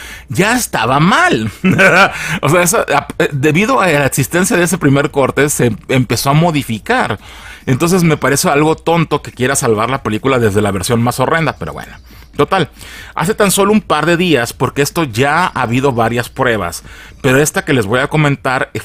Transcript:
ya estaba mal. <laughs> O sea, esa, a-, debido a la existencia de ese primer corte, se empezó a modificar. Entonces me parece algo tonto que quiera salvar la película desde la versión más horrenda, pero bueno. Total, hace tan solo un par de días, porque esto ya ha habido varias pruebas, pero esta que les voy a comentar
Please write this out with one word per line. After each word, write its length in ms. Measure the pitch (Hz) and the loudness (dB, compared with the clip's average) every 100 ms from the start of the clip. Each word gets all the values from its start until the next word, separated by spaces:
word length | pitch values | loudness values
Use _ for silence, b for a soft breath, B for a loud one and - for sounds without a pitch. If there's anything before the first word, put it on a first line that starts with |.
| B B - | B B -6
ya 280 | 120 202 247 | -2 0 0
estaba 420 | - 151 113 135 | -2 -2 0 2
mal. 520 | 165 269 359 143 110 - | 4 4 2 0 -2 -2
<laughs> 800 | 185 - 190 170 190 - - 160 | 0 2 4 4 2 0 -8 -4
O 80 | 139 | 0
sea, 140 | 175 | 2
esa, 240 | 175 226 - | 2 0 0
a-, 140 | 139 - - 170 | -2 -2 -2 -2
debido 480 | 143 151 151 220 262 | 0 2 2 2 2
a 80 | 190 | 2
la 180 | 147 139 | 2 0
existencia 500 | - 127 170 190 175 | 0 0 0 2 2
de 80 | |
ese 140 | 175 180 | 0 0
primer 320 | 151 139 151 | 2 2 0
corte, 400 | 139 131 - 147 | 0 0 2 0
se 220 | - 123 107 - | 2 0 -2 -2
empezó 420 | 127 127 120 139 | -2 0 -2 0
a 40 | |
modificar. 840 | 147 170 147 - 110 - 247 214 104 B B B B - | 2 2 0 -4 -6 -2 -2 -2 -6 B B B B -2
Entonces 360 | 123 170 185 | 0 2 2
me 140 | 170 147 | 2 2
parece 320 | 131 139 180 | 2 0 2
algo 280 | 143 156 156 | 2 2 0
tonto 460 | - 165 156 147 | 0 0 0 -2
que 100 | - | -4
quiera 240 | - 127 139 | -4 -2 0
salvar 340 | 127 104 117 | 0 0 0
la 120 | 135 | -4
película 360 | 110 107 131 127 | -4 -2 0 2
desde 240 | 113 101 | 2 2
la 80 | 104 | 0
versión 320 | 95 87 117 | -2 -2 0
más 180 | 120 120 | 0 0
horrenda, 360 | 127 165 156 - | 0 0 -2 -4
pero 140 | 80 | -8
bueno. 240 | 73 - - B B B - | -12 -14 -18 B B B -2
Total, 340 | 143 190 - B B B B | 0 0 -2 B B B B
hace 200 | - 160 | -6 -4
tan 160 | 220 202 | 0 0
solo 220 | 190 196 | 2 2
un 100 | 214 | 2
par 240 | - 151 151 | 2 0 2
de 100 | 170 | 2
días, 380 | 180 139 117 | 2 0 0
porque 260 | - 139 - | -4 -4 -2
esto 240 | 143 - | -2 -2
ya 400 | 156 107 139 156 | -4 0 0 0
ha 180 | 185 - | 0 -2
habido 300 | 123 120 143 | -2 0 0
varias 380 | 117 113 120 123 | 0 0 -2 -4
pruebas, 520 | - 127 110 87 - B B B B | -2 -2 0 -4 -8 B B B B
pero 180 | - 131 | 0 2
esta 260 | 151 196 | 2 -2
que 100 | 180 | -2
les 100 | 135 | 0
voy 160 | 98 123 | 0 0
a 80 | 139 | 0
comentar 640 | 151 151 139 135 131 - - | 0 0 0 -2 -4 -4 -8